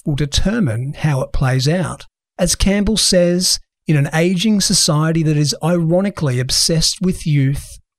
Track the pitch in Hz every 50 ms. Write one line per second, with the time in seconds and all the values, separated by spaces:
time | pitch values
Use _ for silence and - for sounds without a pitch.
0 | - 165 147 135 151 139 - - - 190 220 240 196 123 107 113 127 139 147 -
1 | - 156 143 131 139 - - - 143 131 131 131 127 147 165 190 165 - - -
2 | - - _ _ _ _ _ - 185 175 - - - 190 196 208 202 202 220 185
3 | - - - 180 175 175 175 180 185 - - - - _ _ _ _ - 156 143
4 | 139 160 - 160 170 180 190 170 175 220 214 202 185 - 202 - - - 151 151
5 | 156 160 165 165 156 156 156 147 151 139 - - 151 160 175 175 165 160 170 180
6 | 196 208 - - 160 139 123 123 127 135 - - - - 165 160 160 - - -
7 | - 185 180 - - 165 147 143 135 135 143 139 - - - - - _ _